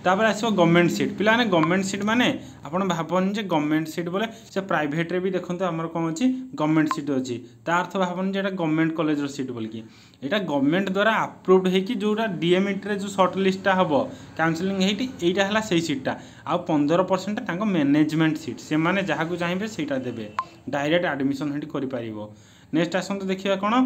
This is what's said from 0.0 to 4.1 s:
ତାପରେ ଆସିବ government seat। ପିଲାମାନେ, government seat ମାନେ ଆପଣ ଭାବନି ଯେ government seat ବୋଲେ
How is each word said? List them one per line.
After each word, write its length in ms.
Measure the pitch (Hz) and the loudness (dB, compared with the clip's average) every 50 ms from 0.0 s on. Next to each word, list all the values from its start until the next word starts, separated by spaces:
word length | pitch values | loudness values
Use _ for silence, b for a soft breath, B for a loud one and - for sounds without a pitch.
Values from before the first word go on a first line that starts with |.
| - | 2
ତାପରେ 220 | 175 190 196 220 | 2 2 4 4
ଆସିବ 240 | 220 202 208 240 233 | 2 2 2 0 0
government 420 | 208 180 170 165 170 175 170 165 | 4 6 6 8 8 6 6 4
seat। 260 | - - 139 131 - - | 2 0 -2 -2 0 0
ପିଲାମାନେ, 260 | 190 220 220 240 247 | 2 4 4 4 4
government 420 | 214 180 165 156 165 180 190 190 | 4 4 4 4 4 2 0 0
seat 180 | 190 - 196 202 | -2 -4 -2 0
ମାନେ 360 | 214 226 247 240 175 - B B B B B - | 0 2 4 4 2 2 B B B B B -12
ଆପଣ 160 | 143 156 185 196 | -6 -4 -2 0
ଭାବନି 500 | 185 170 165 160 151 170 185 185 196 208 | 0 0 -2 -2 0 0 0 2 0 -2
ଯେ 80 | 226 | -4
government 460 | 214 185 175 151 147 147 156 156 160 156 | -2 0 0 0 0 2 0 0 -2 -2
seat 200 | - 180 170 | -6 -6 -6
ବୋଲେ 180 | 170 | -4